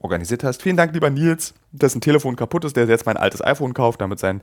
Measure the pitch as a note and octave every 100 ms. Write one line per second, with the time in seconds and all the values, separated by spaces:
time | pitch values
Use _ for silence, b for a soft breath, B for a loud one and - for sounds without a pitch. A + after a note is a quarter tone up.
0 | - F2 E2+ A#2+ C3+ B2+ F#3+ F3 E3 D#3+
1 | D3+ C#3 E3 E3 - _ _ D3 C3+ A#2+
2 | D3 D3 C3+ B2 A2+ E3+ D#3 C3+ A#2 A2+
3 | A#2 G#2 G2 - - C#3+ C3 B2 A#2+ -
4 | G2 G2 F#2+ G2